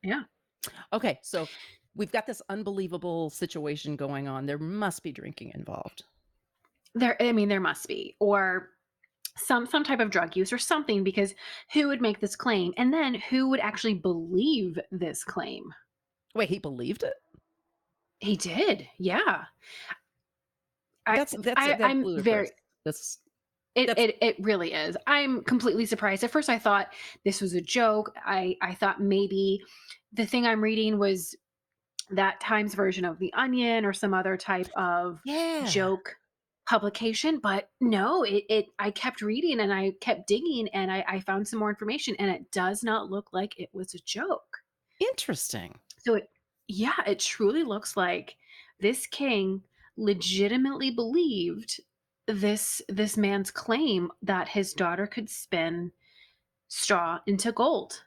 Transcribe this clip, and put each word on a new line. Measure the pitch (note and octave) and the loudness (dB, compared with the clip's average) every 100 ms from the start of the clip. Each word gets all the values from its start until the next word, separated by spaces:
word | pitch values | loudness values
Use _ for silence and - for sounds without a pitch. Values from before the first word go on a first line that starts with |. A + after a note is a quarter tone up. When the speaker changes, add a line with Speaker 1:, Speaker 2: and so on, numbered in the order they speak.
Speaker 1:
Yeah. | F#3+ C4 A#3 _ _ _ - - - | -2 -4 -6 _ _ _ -16 -14 -6
Speaker 2:
Okay, | G#3+ A3+ - | -2 -2 -4
so | - F#3 D#3 - - - _ - | -6 -6 -6 -12 -20 -20 _ -6
we've | G#3 | -2
got | A#3 A3 | -2 -4
this | A#3 - | -10 -8
unbelievable | G3 G3+ G3 F#3+ F3 F3 E3 D#3+ | -8 -6 -4 -4 -4 -4 -4 -4
situation | - E3+ E3 D3 D3+ D3+ D3 | -4 -6 -4 -6 -6 -6 -6
going | C#3 C#3+ C#3 | -6 -6 -6
on, | C3+ C#3 | -6 -6
there | D3 | -6
must | D#3+ G3+ G#3 E3+ | -4 -2 -2 -4
be | E3+ | -10
drinking | C3 - - - - | -12 -12 -14 -14 -12
involved. | - - - - - _ _ _ _ _ _ _ _ A#3 | -10 -10 -10 -14 -20 _ _ _ _ _ _ _ _ 0
Speaker 1:
There, | A#3+ A3+ | 2 4
I | A#3+ | 4
mean, | A3+ G3+ | 4 4
there | G3+ | 2
must | F3 D#3+ - | 0 -2 -6
be, | - - - | -8 -8 0
or | G#3 G3+ F#3+ F#3 F#3 _ _ _ _ _ - - | 4 4 4 0 -6 _ _ _ _ _ -16 -10
some, | - B3 A#3+ | 0 2 2
some | D#4 | 0
type | D4 C4+ | 2 2
of | A3 | 2
drug | F#3 E3+ F#3 | 2 0 0
use | F#3+ | 0
or | B3 | 0
something, | - D#4 D4 G#3 | 0 0 2 2
because | G3 F#3+ G3+ G3 - - - | 2 2 0 -2 -16 -16 -2
who | D4+ C#4+ | 2 2
would | C#4 | 2
make | A#3 G3+ | 0 0
this | G3+ - | -2 -2
claim, | B3+ G#3+ F3 - | 0 2 2 2
and | B3 | 2
then | D#4 C#4+ | 4 2
who | A#3 - B3+ C4 | -2 0 2 4
would | C4 | 2
actually | G#3 G#3 A3+ | 0 -2 0
believe | G3 F#3 E3+ E3 F3+ C4 D4 F#3 E3 - | 0 0 0 0 2 4 2 0 -4 -8
this | F#3+ E3 D3 | -4 -4 -6
claim? | - - E3+ C3 - - _ _ _ _ _ A3 | -8 -6 -6 -8 -14 -18 _ _ _ _ _ -2
Speaker 2:
Wait, | G3+ | 0
he | F#3+ | 0
believed | D3+ C3 A#2+ G#3+ | -4 -6 -6 -4
it? | - - _ - _ _ _ _ _ _ _ _ | -4 -6 _ -20 _ _ _ _ _ _ _ _
Speaker 1:
He | G3+ G3 | -2 0
did, | F3+ F3 G4 - - - | 0 0 2 2 -2 -4
yeah. | F#3 G3 G4+ F3 - _ - - - - _ _ _ _ _ _ _ _ _ _ - | 0 2 2 0 -6 _ -20 -20 -14 -14 _ _ _ _ _ _ _ _ _ _ 0
I, | A3 | 2
Speaker 2:
That's, | C#4+ | 0
that's, | G#3 G#3 B3+ | -2 0 2
Speaker 1:
I, | C#4 | 2
Speaker 2:
that's | B3+ | 2
Speaker 1:
I'm | A3+ C4+ | 2 2
Speaker 2:
ludicrous. | G#3+ E3 | 0 0
Speaker 1:
very | G3 G#3+ G3 - _ _ - | 2 2 0 -6 _ _ -6
Speaker 2:
That's, | D3+ - - _ _ _ _ _ | -6 -8 -14 _ _ _ _ _
Speaker 1:
It, | - B3+ | 0 2
Speaker 2:
that's | A3+ | 4
Speaker 1:
it, | A#3 G#3+ | 4 4
it | A#3 - | 2 2
really | G3+ G3+ E3+ | 0 2 0
is. | D#3 D#3 E3+ - | -2 -2 -4 2
I'm | C#4+ C#4 B3+ | 2 4 0
completely | - B3 A#3 G3+ A3+ | 2 2 4 2 0
surprised. | G#3+ G#3 G3 | 0 0 0
At | A#3+ | 2
first, | D4+ D4 | 0 2
I | A#3 | 2
thought | A3 G3+ G3 - - - - | 4 4 2 -8 -18 -4 -2
this | G3 | 0
was | F#3+ F3 | -2 -2
a | |
joke. | E3+ B3+ A#3 G#3+ G#3+ - | 0 4 4 4 0 -6
I, | - G3 F#3 F#3 | -2 -2 0 -2
I | F#3 F#3 | -4 0
thought | G3 - | 0 2
maybe | G3 G3 G3 F#3+ G3 G3 - - - - _ | 2 2 2 2 2 0 -2 -20 -20 -20 _
the | G#3+ G#3+ | -4 0
thing | B3+ A#3+ | 2 2
I'm | A3 | 4
reading | G#3+ A3 A3 G#3+ | 2 2 2 4
was | G3+ F#3+ E3 - _ _ _ _ _ _ - | 2 2 -4 -12 _ _ _ _ _ _ -6
that | F#3+ G3 - | 2 2 0
Times | - G#3+ G#3 G3+ | 0 0 0 0
version | F#3+ F#3 F3+ | 0 2 -2
of | E3 | -2
The | F#3 | -4
Onion | - B3+ B3+ A#3+ A3+ G#3 | 0 2 2 2 2 2
or | |
some | G3 G3+ | 0 2
other | F#3+ F#3 F#3 | 2 2 -2
type | - F#3 F3+ - | 0 -2 -2 -2
of | F3+ F3 F3+ E3 C4 | 0 2 0 -6 -6
Speaker 2:
Yeah. | D4+ E4 D#4+ C4 | -2 -2 -2 0
Speaker 1:
joke | F#3 F#3+ F#3+ - - _ _ _ _ - | 0 2 0 -4 -16 _ _ _ _ 0
publication, | A3+ G#3 G3+ A3+ A3 D#4 D#4 | 2 2 -2 -2 0 0 0
but | G#3 G3 - _ | 0 -2 -4 _
no, | B3 G#3+ G3+ F4+ | 2 4 4 2
it, | A#3+ G3+ - | 2 2 2
it, | G#3+ G#3 _ | 0 0 _
I | G#3 | -4
kept | G#3 B3+ B3 | -2 -6 -4
reading | G#3 A3+ E4+ B3+ | -2 0 0 2
and | G3+ | 2
I | G3 G3 F#3+ | 2 0 -2
kept | - G#3+ F#3+ | -2 -2 2
digging | G#3 E4 C4+ A3 F#3+ | 0 2 -2 -2 -2
and | F#3+ | -2
I, | F#3+ - | -2 -2
I | F#3+ | -4
found | F#3+ G3 G#3 | -2 -2 -2
some | A3+ | -2
more | G#3+ | -2
information, | G#3 G#3 C#4 - G#3 | -2 -4 -4 -4 -2
and | G3 | 0
it | F3+ - | -2 -4
does | - F#3 G#3 | -2 0 0
not | A#3 A3 - | 0 -2 -2
look | F#3+ G3+ | -8 -4
like | F#3 G3+ - | -4 -4 -6
it | F3+ | -12
was | - F#3 F3 | -10 -10 -12
a | |
joke. | - G3+ F4 F4 _ - _ _ _ _ | -8 -6 -4 -4 _ -20 _ _ _ _
Speaker 2:
Interesting. | A4 C5 - E3 - A2+ E2+ - _ - | -2 0 -4 -4 -4 -6 -10 -16 _ -8
Speaker 1:
So | - | 0
it, | A3 - _ _ _ _ | 0 0 _ _ _ _
yeah, | F#3+ A3+ - - | -2 0 0 0
it | F#3+ | 0
truly | - - G3+ C#4 | -2 2 2 2
looks | D4+ G#3 - - | 0 -2 -4 -2
like | F3+ F3 F3 - _ - - _ | 0 0 -6 -20 _ -20 -20 _
this | G3 B3+ - | 0 0 -6
king | - C#4 A3 F#3+ F#3+ F#3+ _ - - | -4 0 2 0 -2 -8 _ -20 -4
legitimately | G#3+ G3 E3+ F#3+ G3+ B3 C4+ C#4 C4+ | 0 0 0 2 2 4 2 0 -2
believed | A#3+ A#3 D4 E4+ G#3+ F3 F3+ A3+ - _ _ _ _ - | 0 0 2 2 2 -2 -4 -8 -10 _ _ _ _ -4
this, | G#3+ G#3 G#3 - - - | 0 2 2 0 -4 -6
this | G3 G#3+ A3 | -2 0 2
man's | G#3 G3+ F#3+ | 2 2 -2
claim | - - A#3+ D#4 F#3+ F3 - | -6 -2 0 2 2 0 -6
that | G3 F#3+ - | -2 0 0
his | G#3 F#3+ | -2 -2
daughter | - F3 F3 G#3 | 0 0 0 -4
could | - A3 | -4 -8
spin | - - F3+ E3 E3+ F3 - _ _ _ _ _ _ _ | -10 -4 0 0 -2 -6 -10 _ _ _ _ _ _ _
straw | - - G3 E3+ E3+ - | -6 2 2 2 -2 0
into | G3 A3+ | 0 0
gold. | A3+ B3 D#4 - - | 2 2 2 -2 -14